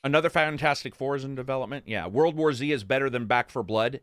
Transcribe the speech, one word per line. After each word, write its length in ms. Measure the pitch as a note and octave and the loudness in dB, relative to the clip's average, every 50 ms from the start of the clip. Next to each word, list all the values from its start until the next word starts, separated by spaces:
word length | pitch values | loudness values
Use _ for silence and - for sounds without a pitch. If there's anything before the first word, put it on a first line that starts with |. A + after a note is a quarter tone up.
| - | 0
Another 260 | C#3 C#3+ D#3 D#3+ E3+ | 4 2 4 4 4
Fantastic 640 | - D#3+ D#3 D#3 D3+ B2 D3 D3+ C#3+ - - C3+ - | 2 2 0 0 -2 0 0 0 0 0 -4 -12 -8
Four 200 | _ C3+ C3+ C#3+ | _ -4 -4 -2
is 100 | C#3 C3 | -4 -4
in 100 | C3+ C#3 | -6 -8
development. 500 | C3 B2+ C3 C3+ C3 B2+ G#2+ C#3 C#3 - | -8 -6 -4 -4 -4 -4 -6 -8 -12 -8
Yeah, 200 | - A2+ G2 E2 | -6 -6 -4 -4
World 280 | F2 G2 B2+ D#3 E3+ D#3 | -2 2 4 4 4 2
War 180 | D#3 D#3 D#3 C#3+ | 2 2 2 2
Z 180 | A#2 C3+ D3 | 0 -2 -2
is 120 | D3+ C3 G2+ | -2 -2 0
better 260 | F#2+ C3 C3+ C#3 C3+ | 0 0 2 2 0
than 160 | A#2+ B2 A#2+ | 0 -2 0
Back 240 | G#2 B2 A#2+ A#2+ - | 2 2 2 2 0
for 140 | - C3 G#2+ | -4 -6 -4
Blood. 360 | F#2 G#2+ A2 A2+ A#2+ C#3 C3 | 0 0 2 2 0 -2 -6